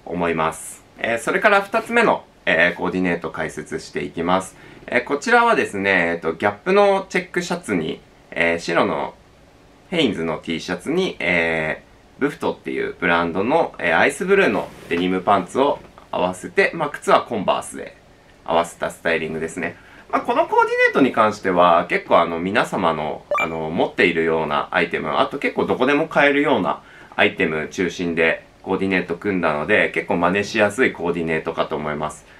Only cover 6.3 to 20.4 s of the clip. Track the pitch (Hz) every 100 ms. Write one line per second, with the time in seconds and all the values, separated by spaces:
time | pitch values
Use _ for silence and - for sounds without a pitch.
6.3 | 82 104 104 180 202 202 190 185 180 180
7.3 | 180 175 175 - 90 78 - - - -
8.3 | - 85 170 175 170 123 71 - - -
9.3 | - - - - - - 170 131 85 82
10.3 | 78 - 82 - 92 127 175 185 - 87
11.3 | 87 82 80 78 78 - - - - 143
12.3 | - 90 - 67 65 58 - 90 85 85
13.3 | 90 113 165 - - 85 85 117 - 180
14.3 | 196 156 101 - - - 85 92 92 104
15.3 | 98 90 117 143 - - - - - 90
16.3 | - - - - 170 151 - 190 165 -
17.3 | 107 - 67 - 69 - - - - -
18.3 | - - 82 - - 76 - 85 80 78
19.3 | 80 82 87 82 - - - - 269 -
20.3 | 254